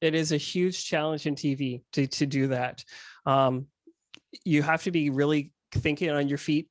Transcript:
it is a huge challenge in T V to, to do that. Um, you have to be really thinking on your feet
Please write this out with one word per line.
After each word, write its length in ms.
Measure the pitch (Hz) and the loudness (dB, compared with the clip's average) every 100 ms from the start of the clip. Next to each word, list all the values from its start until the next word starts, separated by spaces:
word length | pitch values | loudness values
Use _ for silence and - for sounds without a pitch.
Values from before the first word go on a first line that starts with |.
it 140 | 160 160 | 0 2
is 160 | 160 | 2
a 60 | 151 | 0
huge 480 | - 185 180 180 - | -2 0 0 -2 -2
challenge 420 | 160 156 151 151 | -2 0 -2 -4
in 80 | 139 | -2
T 180 | 147 135 | -2 -2
V 280 | 135 123 - | -2 -6 -6
to, 160 | - 135 | -2 0
to 180 | - 147 | 0 0
do 220 | 135 135 | 0 0
that. 360 | 127 127 - - - - - 143 | 0 -4 -6 -18 -20 -20 -8 2
Um, 420 | 135 135 127 139 _ - - _ - _ - - | 4 4 2 -4 _ -20 -20 _ -20 _ -8 0
you 180 | 147 | 2
have 180 | 147 165 | 4 0
to 80 | 196 | 0
be 180 | 170 147 | 0 0
really 420 | 135 143 151 147 _ _ | 2 2 0 -2 _ _
thinking 360 | - 156 143 175 | -2 0 0 0
on 180 | 147 139 | 0 0
your 100 | 143 | -2
feet 320 | - 151 156 | 0 -2 -2